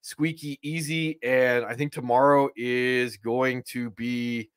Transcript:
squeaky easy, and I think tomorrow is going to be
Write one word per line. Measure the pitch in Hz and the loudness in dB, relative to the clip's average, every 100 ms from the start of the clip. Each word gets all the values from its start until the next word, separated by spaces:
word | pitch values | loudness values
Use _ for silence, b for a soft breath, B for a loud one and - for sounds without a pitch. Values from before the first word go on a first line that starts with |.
squeaky | - - 156 160 147 139 | -18 -4 -4 -4 -10 -10
easy, | 147 160 151 160 160 156 | -8 -6 -4 -2 -2 -4
and | 120 127 127 123 | 0 2 4 2
I | 110 | -2
think | 117 147 | -4 -4
tomorrow | 147 123 120 139 143 139 - | -4 0 4 6 6 2 -2
is | 123 123 127 127 123 101 | -2 0 2 0 0 -4
going | 107 120 131 127 - | -2 0 0 -2 -6
to | 127 120 | -8 -8
be | 107 120 120 120 117 110 | -6 -6 -4 -4 -6 -8